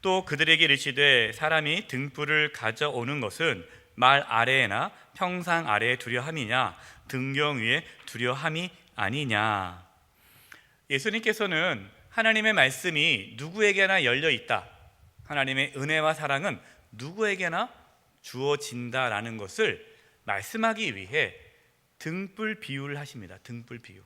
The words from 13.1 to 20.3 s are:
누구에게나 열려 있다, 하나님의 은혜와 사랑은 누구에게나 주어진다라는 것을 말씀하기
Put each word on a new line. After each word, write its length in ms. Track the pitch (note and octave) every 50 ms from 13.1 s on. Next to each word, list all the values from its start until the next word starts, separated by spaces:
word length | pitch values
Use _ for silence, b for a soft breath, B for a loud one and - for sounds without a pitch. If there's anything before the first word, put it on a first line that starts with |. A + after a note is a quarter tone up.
| C#3+ G2+ G2 G#2+ A2+ A2+
누구에게나 640 | C#3+ D#3+ F3+ G#3+ G#3+ G3+ G3 G3 G3 F#3+ F#3+ F#3
열려 280 | D3 A#2+ B2 C3+ D3+ D#3+
있다, 380 | C3 G#2+ - - A#2+ G2 - - - - - - _ _ - - _ - -
하나님의 480 | - D3 C#3+ C3+ C3 C3 C3+ C#3 C#3+ -
은혜와 380 | C#3 C3+ D3+ D#3 D#3 D#3 D#3 D#3
사랑은 460 | C#3+ D3+ C#3 C#3 C#3 F3 G3 - - B B B B B B
누구에게나 840 | - G#2+ B2 D3+ F3+ G#3 A3 G#3 G3 F#3 F#3 E3+ E3 F3+ A#3 B3+ - - - _ _ _ _ _ _ _
주어진다라는 1160 | _ - - B2+ C3+ C#3+ D3 C#3+ C#3+ - A#2+ A#2+ A#2+ A#2+ A2 C3 C3 A#2+ G#2+ G#2 A2+ A#2 A2+
것을 500 | A2 G2+ F#2+ - - A3 E3+ G2 - B B B B B B B B _
말씀하기 720 | -